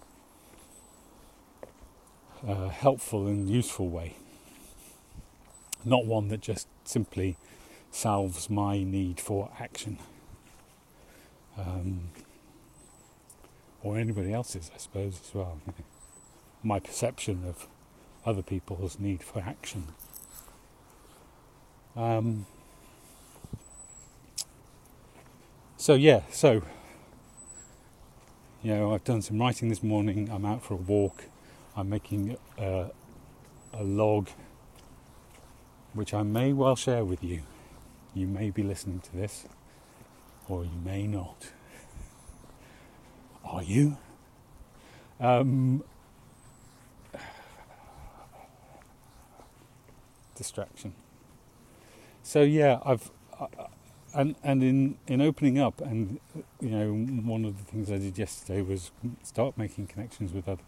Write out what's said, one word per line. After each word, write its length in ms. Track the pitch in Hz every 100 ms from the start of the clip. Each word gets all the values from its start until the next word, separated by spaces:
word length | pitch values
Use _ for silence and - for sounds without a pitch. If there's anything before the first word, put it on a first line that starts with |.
| - - - - - - - - - - - - - - - - - - - - - - - - 117
uh, 220 | 98 95
helpful 580 | 87 139 131 - 107 101
and 240 | 101 98
useful 380 | 120 117 - 90
way. 280 | 85 82 - - - - - - - - - - - - - - - - -
Not 220 | 110 123 110
one 220 | 110 101
that 120 | 107
just 260 | - 101 - -
simply 520 | - 120 104 - 95 85 - - - - -
salves 580 | - 110 101 95 90 -
my 320 | 104 101 101
need 380 | 95 95 92 87
for 300 | - 101 101 -
action. 400 | 123 - 110 - - - - - - - - - - - - - - - - 104
Um, 540 | 90 92 92 92 87 - - - - - - - - - - - - - - - - -
or 160 | 104 107
anybody 340 | 113 101 92
else's, 380 | 113 123 95 80
I 40 | -
suppose, 420 | - 98 101 90
as 140 | -
well. 260 | 101 90 80 92 92 - - - - - - - -
My 160 | 110 101
perception 680 | - - 117 - - 92 90
of 220 | 85 - - - - - -
other 180 | 117 98
people's 560 | 90 95 - 90 92 -
need 240 | 101 90
for 180 | - 110
action. 460 | 90 - - 98 76 - - - - - - - - - - - - - - - - - - - - 120
Um, 500 | 117 113 113 110 98 - - - - - - - - - - - - - - - - - - - - - - - - - - - - - - - - -
so 180 | -
yeah, 280 | 139 151 127 -
so, 320 | - 151 110 - - - - - - - - - - - - - - - - - - - -
you 120 | 113
know, 180 | 104 104
I've 120 | 107
done 180 | - 113
some 180 | 98 107
writing 280 | 123 117 117
this 140 | 107
morning, 460 | 110 107 104 101 104
I'm 140 | 101
out 180 | 101 113
for 120 | -
a 40 | 95
walk, 460 | 92 104 98 - - - - - - -
I'm 120 | 98
making, 480 | 104 - 104 101 123 - -
uh, 300 | 98 92 87 - - - - - - - -
a 120 | 110
log, 440 | 101 101 107 107 92 - - - - - - - - - - - - - - - -
which 180 | 107 104
I 100 | 104
may 300 | 104 110 131
well 240 | 139 135 127
share 280 | - 120
with 200 | 98 90
you. 180 | 87 87 71 - - - - - -
You 120 | 95 95
may 240 | 98 107
be 120 | 98
listening 380 | 101 95 - 90
to 160 | - 90
this, 300 | 104 - - - - - - - - - - - -
or 160 | 90
you 160 | 87 87
may 220 | 87 98 104
not. 460 | 101 85 - - - - - - - - - - - - - - - - - - - - -
Are 180 | - 87
you? 340 | 85 110 147 143 - - - - - - - - - - - -
Um, 640 | 123 123 135 131 131 135 - - - - - - - - - - - - - - - - - - - - - - - - - - - - - - - - - - - - - - - - - - - - - -
distraction. 560 | 113 - - - 104 90 - - - - - - - - - - - -
So 200 | - 151
yeah, 360 | 147 151 143 127
I've, 260 | 139 120 - - - -
uh, 80 | - - - - - - -
and, 220 | 147 143 143
and 200 | 143 135
in, 360 | 131 135 135 139 -
in 140 | 131
opening 380 | 147 139 143 131
up, 220 | 127 -
and, 400 | - 110 98 110 - 156 - -
you 100 | 123
know, 220 | 107 107
one 500 | 107 120 127 113 113
of 140 | 110 98
the 60 |
things 260 | 101 110 101
I 80 | 98
did 200 | 98 92
yesterday 440 | 101 - - 95
was 280 | 95 98 90 - 123 123
start 360 | - - 131 110
making 300 | 104 - 98
connections 440 | 101 117 - 98
with 160 | 95 90
other 140 | 95